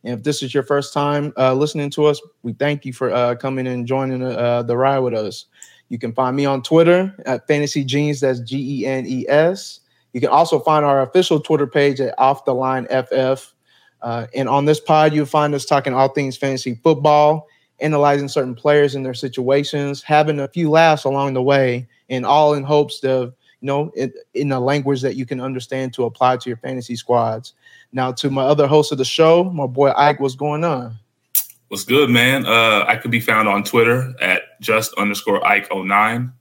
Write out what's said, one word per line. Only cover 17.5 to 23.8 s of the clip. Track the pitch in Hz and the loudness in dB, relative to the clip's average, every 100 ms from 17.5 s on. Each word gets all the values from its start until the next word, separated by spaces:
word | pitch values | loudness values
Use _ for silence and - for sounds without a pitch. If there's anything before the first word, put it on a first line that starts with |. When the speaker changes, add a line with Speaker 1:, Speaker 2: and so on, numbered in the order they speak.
| _ _ _ | _ _ _
Speaker 1:
analyzing | 151 147 143 143 139 | -2 2 2 2 0
certain | 151 127 120 | -4 -4 -4
players | 151 147 147 135 | 2 4 2 0
and | 131 | -8
their | |
situations, | 120 135 123 123 139 143 147 143 139 | -8 -8 -6 0 0 0 -6 -6 -8
having | - 151 151 147 | 0 2 2 -2
a | 139 | -4
few | - 160 | -4 2
laughs | 160 165 151 | 4 4 2
along | 135 139 139 | 0 -2 -2
the | 131 | 0
way, | 127 139 131 123 123 _ _ | 2 2 2 -2 -8 _ _
and | 127 123 | -6 2
all | 143 151 | 4 4
in | 147 | 2
hopes | 135 147 143 - | 2 2 2 -2
of, | 135 131 123 127 _ _ | -2 -2 -2 -10 _ _
you | 135 | -4
know, | 139 | -4